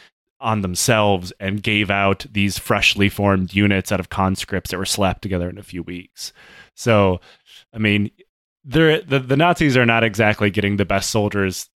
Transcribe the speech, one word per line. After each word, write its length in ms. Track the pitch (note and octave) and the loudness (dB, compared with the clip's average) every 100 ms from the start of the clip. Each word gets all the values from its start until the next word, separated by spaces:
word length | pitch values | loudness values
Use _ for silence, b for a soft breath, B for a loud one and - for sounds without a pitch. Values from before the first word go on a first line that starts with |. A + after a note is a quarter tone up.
| b _ _ _ | b _ _ _
on 200 | A#2+ A2 | -4 -2
themselves 720 | F#2+ F2 - A2+ G#2 G2 F2+ - | -2 -2 2 2 4 2 -2 -8
and 240 | G2 G2+ | -6 -4
gave 260 | G#2 G#2 G2+ | -2 0 0
out 360 | G2+ G2 G2 - | 2 2 0 -4
these 280 | G#2 G2 F#2 | -2 -2 -2
freshly 500 | - G#2 - - G2+ | -2 0 0 2 0
formed 460 | - G2+ G2 F2+ | 2 0 2 0
units 380 | G2 G#2 G2 - | 0 2 2 -2
out 80 | F#2+ | -4
of 80 | F2 | -4
conscripts 600 | - F#2+ F#2+ - F#2+ - | -2 -2 -2 -4 -8 -6
that 40 | F2+ | -6
were 60 | |
slapped 380 | F#2 - G2 F2 | -4 -2 0 -2
together 260 | G#2 F#2 F2 | -4 -4 -4
in 80 | F#2+ | -8
a 60 | |
few 200 | G2 F2+ | -12 -12
weeks. 480 | E2+ F2+ F2+ - - B B B B | -10 -12 -14 -16 -16 B B B B
So, 460 | - - G#2+ G2 F2+ B B B B _ | -6 2 4 4 2 B B B B _
I 60 | A2+ | -4
mean, 320 | G#2+ G#2 G#2 - _ _ _ _ | 0 0 -2 -6 _ _ _ _
they're, 360 | C#3+ C3 D#3+ D#3 | -4 2 2 2
the, 180 | - C3+ | 0 -2
the 160 | C3 C#3 | 0 2
Nazis 400 | F3 E3+ D#3 B2+ | 2 2 2 4
are 100 | A#2 | 4
not 160 | A2+ | 2
exactly 480 | A2+ G2+ G#2+ G#2 G#2 | 2 2 2 2 0
getting 280 | G2 G2+ G2+ | 0 0 0
the 60 | |
best 260 | F#2+ G2 - | 0 -2 -2
soldiers, 580 | A2+ G#2 G2+ F#2+ F#2 - | -2 0 0 -2 -4 -12